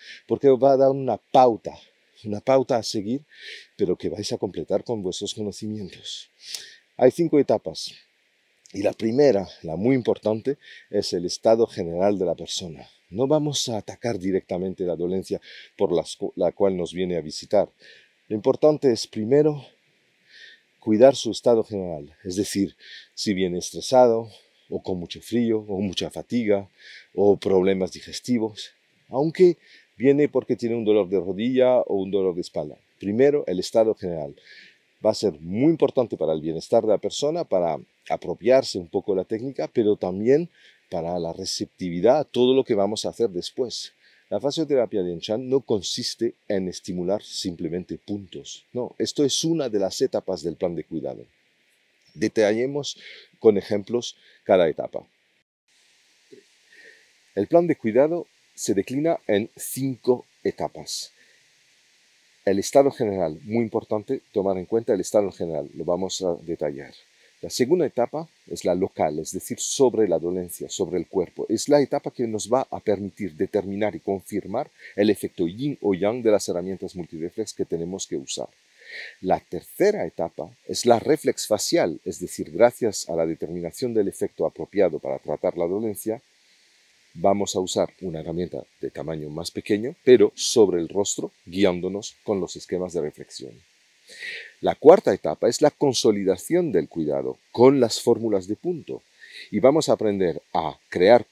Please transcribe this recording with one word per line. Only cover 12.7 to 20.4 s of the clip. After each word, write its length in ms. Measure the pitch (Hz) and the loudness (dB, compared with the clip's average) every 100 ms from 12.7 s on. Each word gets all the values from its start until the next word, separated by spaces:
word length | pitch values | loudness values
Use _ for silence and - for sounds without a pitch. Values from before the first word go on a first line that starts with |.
| 69 - _ _ | -14 -20 _ _
No 160 | 92 135 | -4 0
vamos 420 | 151 147 135 123 | 2 0 -4 -4
a 100 | 110 | -6
atacar 400 | - - 120 104 | -8 -8 -6 -4
directamente 680 | 95 92 - 90 92 90 | -2 -2 -2 -6 -6 -4
la 100 | 87 | -4
dolencia 460 | 82 87 95 - 95 - - - - | -4 -4 -4 -4 -8 -8 -20 -16 -4
por 160 | 92 | 0
las 220 | 82 - | 0 -2
cu-, 180 | - 98 - | -8 -10 -2
la 160 | 87 | -2
cual 240 | - 98 90 | 2 0 0
nos 160 | 82 | -6
viene 240 | 85 90 85 | -4 -4 -4
a 40 | |
visitar. 480 | 78 - - 101 85 _ - - _ _ - | -6 -12 -2 0 0 _ -20 -20 _ _ -8
Lo 60 | |
importante 560 | 107 131 123 151 151 135 | -2 0 4 4 4 2
es 160 | 113 - | 2 -2
primero 580 | 113 110 143 156 147 - _ _ _ _ _ _ - | -6 2 4 4 0 -12 _ _ _ _ _ _ -20